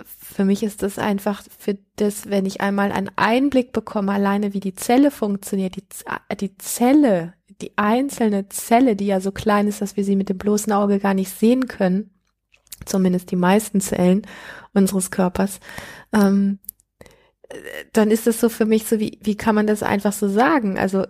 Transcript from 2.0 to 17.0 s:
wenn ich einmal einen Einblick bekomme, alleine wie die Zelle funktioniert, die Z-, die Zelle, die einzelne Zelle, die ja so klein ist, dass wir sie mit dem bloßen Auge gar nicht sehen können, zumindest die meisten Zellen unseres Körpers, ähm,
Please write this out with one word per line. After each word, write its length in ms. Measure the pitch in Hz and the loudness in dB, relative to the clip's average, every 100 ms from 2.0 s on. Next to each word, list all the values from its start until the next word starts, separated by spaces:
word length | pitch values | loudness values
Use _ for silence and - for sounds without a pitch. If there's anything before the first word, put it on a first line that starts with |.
| 208 208 214 | -2 -4 -4
wenn 160 | 196 | -2
ich 160 | 190 - | -2 -4
einmal 300 | 202 202 202 | -2 0 -2
einen 200 | - 196 | -2 -4
Einblick 580 | - 208 247 277 262 247 | -2 0 2 2 0 0
bekomme, 400 | 220 214 214 196 | -4 -6 -4 -2
alleine 400 | 202 196 202 202 | 0 0 0 -2
wie 60 | 202 | -4
die 160 | 190 | -6
Zelle 360 | - - 247 285 | -6 2 4 4
funktioniert, 640 | - 208 202 - 196 185 | 2 -4 -4 -4 -4 -4
die 120 | 190 - | -8 -16
Z-, 500 | - - - - 202 | -18 -12 -12 -10 -8
die 180 | 196 - | -8 -8
Zelle, 760 | - - 240 302 269 180 170 - _ - | -10 0 4 6 6 2 -2 -12 _ -18
die 160 | - - | -8 -2
einzelne 720 | 208 247 277 - 220 196 196 | 0 0 0 0 0 0 -4
Zelle, 460 | - - 233 262 | -10 2 4 4
die 120 | 202 202 | 2 0
ja 120 | 190 | 0
so 120 | 196 | -2
klein 360 | 196 214 208 208 | -2 0 2 0
ist, 140 | 208 | -2
dass 160 | 202 - | -6 -2
wir 60 | |
sie 120 | 196 | 0
mit 140 | 196 196 | 0 0
dem 80 | 185 | -2
bloßen 340 | 208 208 214 | 0 0 0
Auge 280 | 202 202 196 | 0 2 2
gar 140 | 196 | 0
nicht 240 | 190 190 - | 0 -4 0
sehen 300 | 220 254 247 | 2 4 0
können, 440 | - 185 190 220 _ _ _ _ _ _ - | -2 0 0 -4 _ _ _ _ _ _ -16
zumindest 460 | - 196 185 180 - | -4 0 2 0 -2
die 40 | |
meisten 460 | 180 175 208 220 196 | 0 4 4 2 -2
Zellen 420 | - - 180 196 - - - - - | -2 2 4 2 -2 -14 -20 -20 -4
unseres 380 | 202 190 196 185 | 0 2 0 -2
Körpers, 480 | - 180 - 196 - - - - - - | -2 -2 0 -4 -6 -18 -18 -18 -20 -2
ähm, 460 | 214 196 196 196 196 - - _ - | 2 4 4 0 -2 -10 -20 _ -20